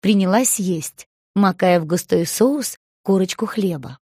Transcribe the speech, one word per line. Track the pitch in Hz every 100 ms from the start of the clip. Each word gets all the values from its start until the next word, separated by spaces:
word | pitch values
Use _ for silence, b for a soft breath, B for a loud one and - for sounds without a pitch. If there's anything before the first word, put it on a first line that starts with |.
Принялась | 196 202 185 208 254 -
есть, | 185 165 - - - _ _ 202
макая | 196 180 185 175
в | 156
густой | 170 - - 175
соус | - 240 294 240 - _ _
корочку | - 190 185 - 214
хлеба. | - 196 156 127 -